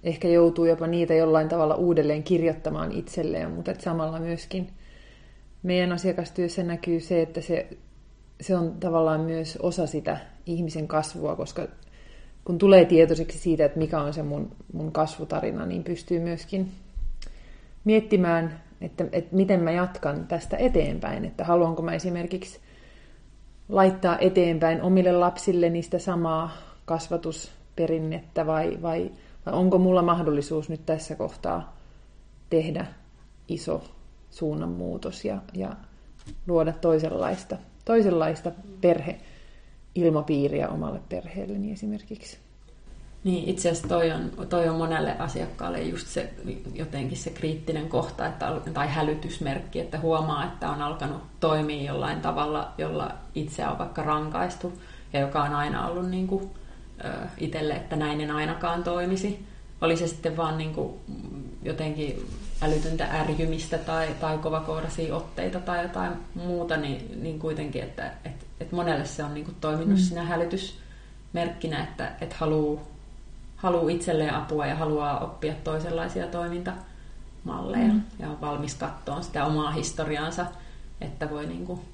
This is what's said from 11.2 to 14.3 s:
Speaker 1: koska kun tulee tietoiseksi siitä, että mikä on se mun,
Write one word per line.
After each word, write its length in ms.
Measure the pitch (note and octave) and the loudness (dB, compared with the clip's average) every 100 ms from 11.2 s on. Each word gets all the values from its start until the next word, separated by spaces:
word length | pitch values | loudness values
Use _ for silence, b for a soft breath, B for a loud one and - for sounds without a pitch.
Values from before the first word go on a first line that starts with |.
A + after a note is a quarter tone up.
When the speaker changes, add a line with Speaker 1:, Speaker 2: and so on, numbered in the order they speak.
| D3+ D#3 | -4 -2
Speaker 1:
koska 320 | D3+ - - - - b b b b b | -4 -6 -8 -10 -20 b b b b b
kun 140 | - E3+ | -4 4
tulee 260 | G3 F#3+ | 12 12
tietoiseksi 540 | E3+ E3 E3 D#3+ D#3+ - | 12 10 10 8 0 -2
siitä, 260 | F#3 D#3 | 0 4
että 140 | D3 D#3+ | 4 4
mikä 220 | D#3 E3 | 0 0
on 140 | C#3+ | -2
se 80 | D3 | -2
mun, 280 | D3 | -4